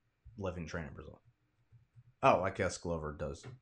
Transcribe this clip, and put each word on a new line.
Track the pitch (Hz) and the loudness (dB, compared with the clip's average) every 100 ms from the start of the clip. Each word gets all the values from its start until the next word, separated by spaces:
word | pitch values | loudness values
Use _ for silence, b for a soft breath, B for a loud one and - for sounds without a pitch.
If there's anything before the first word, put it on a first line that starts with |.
| _ _ - 107 | _ _ -18 -6
live | 95 87 | -4 -4
and | 78 | -6
train | 87 71 | -6 -6
in | |
Brazil. | - 76 - - _ _ _ _ - - - - - | -10 -16 -18 -20 _ _ _ _ -20 -20 -20 -20 4
Oh, | 135 95 | 6 6
I | 95 | 4
guess | 90 92 - | 2 0 0
Glover | 90 80 76 | -2 -2 -2
does | 76 73 69 123 - | -4 -6 -6 -10 -16